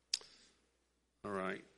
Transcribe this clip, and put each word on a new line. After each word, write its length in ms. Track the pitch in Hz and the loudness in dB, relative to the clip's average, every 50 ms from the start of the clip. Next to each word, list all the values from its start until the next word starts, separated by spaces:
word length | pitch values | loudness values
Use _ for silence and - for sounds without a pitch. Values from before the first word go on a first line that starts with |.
| _ _ - - - - - - - - - _ _ _ _ _ _ _ _ _ _ _ _ _ - | _ _ 0 0 0 -8 -18 -20 -20 -20 -20 _ _ _ _ _ _ _ _ _ _ _ _ _ -6
All 80 | 104 | -2
right. 320 | 101 98 95 95 98 98 - - - | 0 2 2 2 0 -2 -6 -12 -20